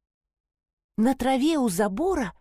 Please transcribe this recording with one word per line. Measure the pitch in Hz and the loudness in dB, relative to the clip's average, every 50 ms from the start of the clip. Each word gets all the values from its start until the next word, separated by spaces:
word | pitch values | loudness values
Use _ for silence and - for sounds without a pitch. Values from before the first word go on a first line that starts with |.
| _ _ _ _ _ _ _ _ _ _ _ _ _ _ _ _ _ _ _ - | _ _ _ _ _ _ _ _ _ _ _ _ _ _ _ _ _ _ _ 0
На | 220 247 269 | 2 2 2
траве | - 233 262 269 254 254 311 330 302 | 0 0 0 0 2 2 0 0 2
у | 254 233 | 0 -2
забора | 175 170 214 202 190 208 320 381 381 311 240 175 - _ | 0 0 -2 -2 0 -2 -2 -2 0 -2 -4 -6 -8 _